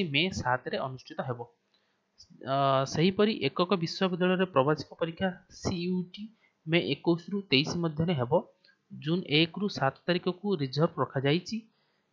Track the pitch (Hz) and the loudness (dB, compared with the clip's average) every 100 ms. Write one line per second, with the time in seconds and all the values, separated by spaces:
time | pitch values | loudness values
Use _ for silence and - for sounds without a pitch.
0 | 180 139 185 - 127 127 160 202 135 127 | 0 0 0 0 0 0 -2 -6 -4 -8
1 | - 151 131 117 117 _ _ _ _ _ | -12 -8 -6 -8 -10 _ _ _ _ _
2 | _ _ - - - 139 139 135 135 - | _ _ -20 -12 -4 2 4 4 2 2
3 | 180 190 214 - 139 - 180 196 165 - | 2 4 2 2 -2 0 0 0 -2 -2
4 | 190 175 180 185 185 139 135 151 - - | -2 2 2 2 2 2 2 2 -4 -6
5 | 165 165 190 - _ - - 185 180 185 | -6 -2 -4 -4 _ -10 -6 -4 -2 -4
6 | 180 - 220 _ _ _ 156 170 98 - | -4 -10 -16 _ _ _ -2 0 0 -2
7 | - 170 - 202 196 135 151 175 170 151 | 0 0 -2 -8 2 2 4 0 -2 -2
8 | 165 147 123 170 - _ _ _ _ 131 | 0 0 2 0 0 _ _ _ _ -10
9 | 143 180 - 151 165 185 202 - 135 - | -4 -4 2 2 2 0 -6 -2 -2 -2
10 | - 175 185 175 208 180 135 139 170 143 | -2 -2 -2 -4 -2 -2 -2 0 0 0
11 | 131 135 139 165 180 226 - _ _ _ | -2 0 2 2 0 -10 -10 _ _ _
12 | _ | _